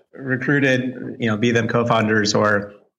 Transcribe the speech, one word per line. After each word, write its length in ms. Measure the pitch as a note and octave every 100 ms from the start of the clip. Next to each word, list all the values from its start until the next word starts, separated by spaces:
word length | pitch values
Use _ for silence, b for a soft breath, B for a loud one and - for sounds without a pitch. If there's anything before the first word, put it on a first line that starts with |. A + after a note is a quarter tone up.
| _
recruited, 1040 | - C3+ B2+ D3 C#3+ C#3 B2+ B2+ B2 - -
you 80 | A#2
know, 100 | G#2+
be 140 | A#2+
them 180 | A2+ A2
co-founders 640 | A#2+ A#2 A2+ G#2+ A2 G2+
or 380 | G#2+ G#2 G2+ G2 - _